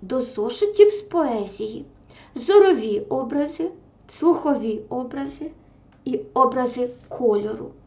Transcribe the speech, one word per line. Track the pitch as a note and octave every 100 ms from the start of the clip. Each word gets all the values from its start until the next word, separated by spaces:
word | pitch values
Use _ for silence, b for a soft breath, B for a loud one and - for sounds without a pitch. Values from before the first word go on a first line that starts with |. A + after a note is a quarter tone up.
до | F#3 B3+
зошитів | - - A3+ A#3+ G#4 G#4 G#4
з | -
поезії: | - E4+ C#4 A3+ G3 - A3 B3 - - _ b b
зорові | B3+ - G#4 F#4+ C4+ G#3+ G3+ -
образи, | C4 A#3+ C#4+ D4 - E4+ - - _ -
слухові | - D#4+ E4 D4 A#3+ A3 G#3+ -
образи | B3+ B3 C#4 C#4 - D#4+ - _ _ _ _
і | C4 A#3 -
образи | B3 C4+ C4 A#3+ B3 B3 - -
кольору. | - A#3+ G#3 G#3 A3 - -